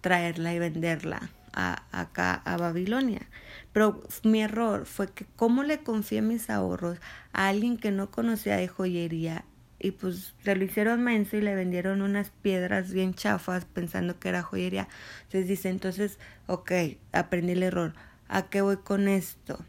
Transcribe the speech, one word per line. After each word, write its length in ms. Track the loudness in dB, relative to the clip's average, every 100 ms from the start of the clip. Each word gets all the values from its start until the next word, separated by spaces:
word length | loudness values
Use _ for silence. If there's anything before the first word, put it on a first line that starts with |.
traerla 540 | 4 2 2 -2 -2
y 40 | 0
venderla 720 | -2 0 0 -2 -4 -8 -10 -14 -8
a, 320 | -4 -2 -4 -8
acá 420 | -8 -6 0 0 0
a 120 | -2 0
Babilonia. 680 | 0 0 0 0 0 -2 -8 -18 -18 -20 -2
Pero 300 | 4 4 4 -10 0
mi 180 | 4 4
error 440 | 2 0 0 0 -4
fue 220 | -6 -6
que 160 | -6 -18 0
como 260 | 4 4
le 200 | 2 -2
confié 400 | 0 -2 0 0
mis 280 | 0 0 -2
ahorros 480 | 0 0 0 -4 -6 -12 -18 -6
a 160 | 0 2
alguien 300 | 4 2 0
que 120 | 0
no 200 | -2 -2
conocía 460 | -2 0 0 2 0
de 120 | 0
joyería, 760 | -2 -2 0 -2 -2 -4 -6 -10 -20 -20 -4
y 120 | -4
pues 440 | -2 -6 -6 -10 -6
se 140 | 0 2
lo 80 |
hicieron 380 | 2 2 2 4
menso 320 | 4 2 2 0
y 60 |
le 120 | 0
vendieron 460 | 0 0 0 0 0
unas 300 | 2 0 -2
piedras 640 | -2 0 2 2 0 0
bien 220 | 0 0
chafas 520 | 0 0 0 0 -4 -4
pensando 520 | -6 -4 -2 -2 -2
que 120 | -2
era 120 | -2
joyería. 460 | -2 -2 -2 -2 -6 -10 -18 -18
Entonces 240 | -4 -2 0
dice, 200 | 0 -2
entonces, 500 | -2 -4 -2 -4 -4 -20 -16 -6
ok, 260 | -4 0 2 0 -4 -2
aprendí 400 | 0 2 0 2
el 100 | 2
error. 320 | 2 2 -2 -4 -20 -20 -4
¿A 180 | -2 0
qué 160 | 2
voy 160 | 2 0
con 280 | 0 2 4
esto? 580 | 4 0 -12 -10 -10